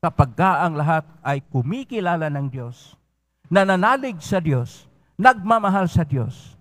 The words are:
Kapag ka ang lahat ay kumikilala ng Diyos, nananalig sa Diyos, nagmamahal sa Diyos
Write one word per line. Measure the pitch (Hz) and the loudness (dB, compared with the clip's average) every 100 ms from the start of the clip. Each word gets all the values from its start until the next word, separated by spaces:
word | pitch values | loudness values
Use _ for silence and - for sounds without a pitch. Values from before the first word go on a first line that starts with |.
Kapag | 170 - 139 107 | -4 0 -2 2
ka | 185 156 | 2 2
ang | 170 147 | 0 0
lahat | 147 160 151 - | 0 0 -2 -10
ay | 135 143 - | -6 -6 -4
kumikilala | 139 123 233 269 233 180 170 156 | -4 -2 -6 -6 -4 -2 -2 -2
ng | 143 139 | -4 -6
Diyos, | 131 120 120 - - _ _ _ _ _ | -8 -12 -16 -20 -20 _ _ _ _ _
nananalig | 190 196 190 208 269 262 180 | 2 4 2 2 2 -2 -10
sa | - 196 | -4 -2
Diyos, | 160 131 120 - - _ _ - | 0 -2 -2 -12 -20 _ _ 2
nagmamahal | 240 240 190 226 202 196 185 | 4 4 2 2 2 0 0
sa | - | 0
Diyos | 151 139 113 - - - | 0 -2 -4 -8 -20 -20